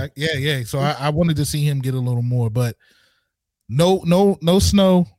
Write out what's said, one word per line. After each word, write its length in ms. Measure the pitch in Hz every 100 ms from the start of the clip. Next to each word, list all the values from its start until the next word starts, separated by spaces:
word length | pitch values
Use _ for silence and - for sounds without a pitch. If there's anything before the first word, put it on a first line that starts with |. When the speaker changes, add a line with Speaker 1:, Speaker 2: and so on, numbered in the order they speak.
| 95
Speaker 1:
Mm. 40 | -
Speaker 2:
Yeah, 180 | 160 143
yeah. 260 | 143 135
So 160 | 117 139
I, 140 | 143
I 160 | 147 143
wanted 240 | 151 170 147
to 100 | 143
see 180 | 151
him 180 | 147 139
get 120 | 131
a 60 | 127
little 240 | 123 120
more, 260 | 120 123 117
but 260 | 117 120 - _ _ _ _ _ _ _ _ -
no, 320 | 127 175 190 170
no, 320 | 180 202 190
no 160 | 165 190
snow. 480 | - 202 190 180 175